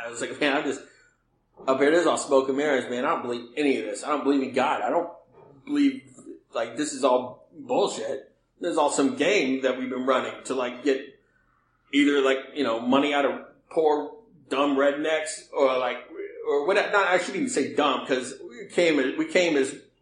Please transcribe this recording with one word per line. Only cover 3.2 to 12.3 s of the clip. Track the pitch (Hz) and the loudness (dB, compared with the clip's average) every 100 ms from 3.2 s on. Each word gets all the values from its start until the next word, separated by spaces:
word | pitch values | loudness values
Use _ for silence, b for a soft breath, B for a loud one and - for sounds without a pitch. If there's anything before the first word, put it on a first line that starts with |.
believe | 120 120 - - | -4 -6 -6 -2
any | 147 117 | 0 0
of | 107 | -2
this. | 101 | -6
I | 135 | -4
don't | 147 | 0
believe | 135 143 | 2 2
in | 127 | 0
God. | 123 143 123 | 0 0 0
I | 110 | 0
don't | 165 - - _ - - - - | -2 -2 -10 _ -20 -20 -20 -4
believe, | 147 143 127 - - - - _ | 2 2 2 -8 -20 -20 -20 _
like, | 127 120 143 | -6 -4 -4
this | 147 | -6
is | 135 | 0
all | 131 127 123 - _ | 2 2 0 -12 _
bullshit. | 170 131 147 202 - - - - _ _ _ | -18 -4 0 0 -2 -8 -8 -12 _ _ _
This | 175 | -2
is | 160 | 0
all | 147 | 2
some | 139 139 123 | 2 0 2
game | 151 202 135 131 | 2 2 0 0
that | 131 127 | -2 -2
we've | 127 | -4
been | 127 131 | -2 0
running | 127 117 - - | 0 -2 -8 -6
to, | |
like, | 131 123 123 | -4 -4 -2
get | 143 131 - - _ _ _ _ _ _ _ | 0 0 -4 -20 _ _ _ _ _ _ _
either, | 139 143 143 | 2 4 4
like, | 135 | 2